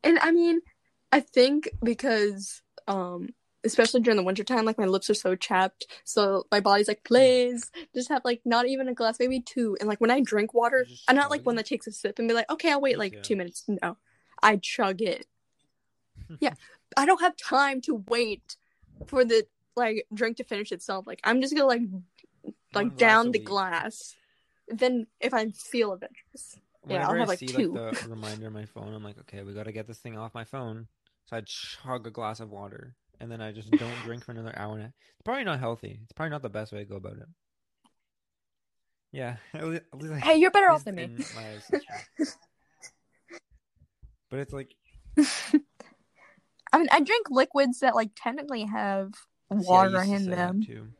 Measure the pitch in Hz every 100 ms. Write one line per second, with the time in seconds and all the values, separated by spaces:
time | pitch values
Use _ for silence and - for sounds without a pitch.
0 | 302 339 320 339 339 339 - _ _ _
1 | _ 285 - - 254 294 311 - 233 226
2 | 269 226 208 196 196 - _ - - 196
3 | 180 180 180 - _ _ 226 - 226 247
4 | 233 214 185 190 202 247 220 220 196 190
5 | - 208 185 185 - 185 190 _ - -
6 | - - 202 196 - 208 202 202 208 214
7 | - 247 262 254 247 247 - - 330 -
8 | 247 285 247 240 247 233 247 269 254 240
9 | 226 226 254 262 - - 226 190 208 208
10 | 226 262 247 214 220 233 233 262 254 -
11 | - 269 285 294 247 233 220 247 - 208
12 | 208 208 233 233 226 311 330 285 277 233
13 | 202 202 - 202 175 - - 196 175 -
14 | _ _ _ - 214 208 - - 196 190
15 | 214 - - _ _ _ _ _ _ _
16 | _ - - 156 285 - - _ _ -
17 | 285 381 349 349 - 269 277 269 285 240
18 | 190 233 226 202 _ - _ _ _ -
19 | - 269 247 226 214 _ _ - 233 220
20 | - 208 233 233 247 202 208 185 - 196
21 | 190 - - 240 269 302 277 233 233 185
22 | 180 _ _ _ - - _ 208 214 131
23 | 226 220 233 226 - 196 190 170 220 -
24 | - - _ _ _ _ - 226 254 247
25 | 220 _ 247 247 220 196 - 240 214 185
26 | - - _ - - - _ _ - 185
27 | - 247 220 180 127 123 202 - 113 -
28 | 117 113 107 107 110 107 107 113 104 107
29 | 107 104 - 101 98 101 107 107 107 113
30 | 120 110 110 117 113 113 117 110 113 _
31 | _ _ _ 117 104 - - - 135 127
32 | 113 110 110 110 113 101 101 - 123 123
33 | _ _ 120 113 110 107 107 302 117 120
34 | 117 120 127 117 113 - 104 107 107 _
35 | _ _ - 262 214 139 120 117 104 104
36 | 110 - 160 147 127 104 107 104 101 101
37 | 98 - 165 170 _ _ _ _ _ _
38 | _ _ _ _ _ _ _ _ _ _
39 | _ 139 123 120 - 156 156 165 _ 135
40 | 156 151 196 320 370 403 381 311 - 185
41 | 170 117 - - 110 107 - 285 - -
42 | - - 294 - _ _ _ _ - _
43 | _ _ _ 339 _ _ _ _ _ _
44 | - _ _ 127 139 139 131 _ _ -
45 | - - 285 - - 302 - _ - _
46 | _ _ _ _ _ _ - 311 330 -
47 | 285 466 403 254 262 277 277 247 262 226
48 | 226 - 240 277 294 247 208 220 208 196
49 | 196 - _ _ _ 202 180 185 190 190
50 | 196 202 190 180 180 196 214 110 110 -